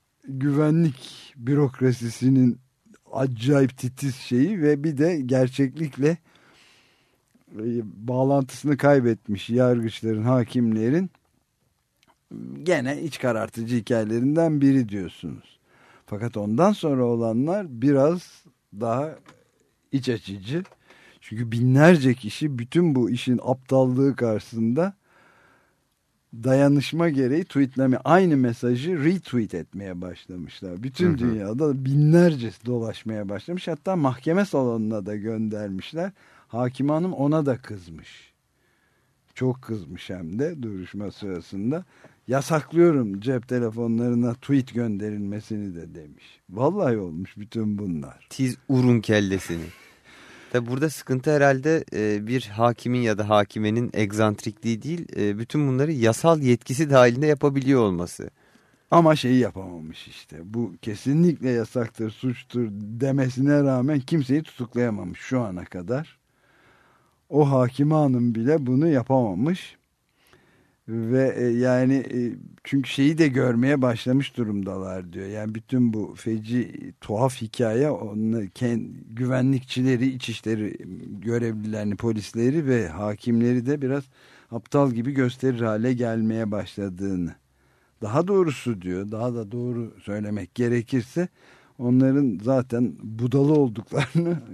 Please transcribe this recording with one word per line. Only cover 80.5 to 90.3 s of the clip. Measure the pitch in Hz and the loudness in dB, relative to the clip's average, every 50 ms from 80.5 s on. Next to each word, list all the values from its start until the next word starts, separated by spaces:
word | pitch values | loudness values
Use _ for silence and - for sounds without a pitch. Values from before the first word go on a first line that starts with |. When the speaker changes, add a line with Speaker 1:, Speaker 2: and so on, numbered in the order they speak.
| 113 107 107 98 - - - 87 92 87 - - - 101 | -2 -2 -2 -6 -6 -10 -12 -14 -14 -14 -14 -14 -14 -10
Speaker 1:
görevlilerini, | - 117 117 120 117 113 110 110 104 107 107 107 104 104 104 | -6 -2 -2 0 0 -2 -4 -4 -6 -6 -6 -4 -4 -4 -4
polisleri | 92 - 117 113 107 98 - - 113 117 123 139 170 151 135 | -2 -2 -2 -2 -2 -4 -6 -4 0 0 2 2 2 0 2
ve | 127 117 107 85 | 2 2 0 -2
hakimleri | 76 87 104 107 107 101 - 120 117 117 117 120 123 123 117 | -6 -6 -4 -4 -4 -4 -2 0 2 2 4 2 2 0 0
de | 127 147 151 | -2 -4 -2
biraz | 135 127 135 143 131 _ _ _ _ - - - _ - | -2 -4 -4 -4 -6 _ _ _ _ -20 -20 -20 _ -12
aptal | 117 117 - - - 143 143 135 | -12 -12 -8 -2 2 2 2 2
gibi | 120 113 117 135 | 2 -2 -4 -2
gösterir | 143 135 131 123 127 - - 131 127 117 | 0 0 0 0 0 -2 -2 -2 0 0
hale | 117 113 107 107 113 127 131 | -2 -2 0 0 0 0 0
gelmeye | 120 120 117 113 113 110 110 113 110 113 104 | 0 -2 -2 -2 0 0 -2 -2 -2 -4 -4
başladığını. | 104 101 92 - - - 101 101 90 87 98 98 95 90 87 80 82 _ _ _ _ _ _ _ _ _ _ _ _ - | -4 -6 -6 -8 -8 -8 -8 -8 -6 -6 -6 -4 -2 -2 -4 -6 -8 _ _ _ _ _ _ _ _ _ _ _ _ -10
Daha | 110 104 113 147 170 185 | -8 -2 0 0 0 2
doğrusu | 208 196 180 160 131 - - 123 117 92 | 2 2 2 2 -2 -6 -6 -6 -6 -6
diyor, | 85 90 90 92 98 104 | -6 -6 -6 -6 -6 -8
daha | 110 107 117 123 120 | -8 -6 -6 -6 -6
da | 120 113 101 | -6 -8 -8
doğru | 117 123 120 123 123 117 117 107 - - - | -8 -8 -6 -6 -6 -6 -8 -10 -12 -16 -10
söylemek | - 101 107 104 104 | -8 -8 -6 -6 -6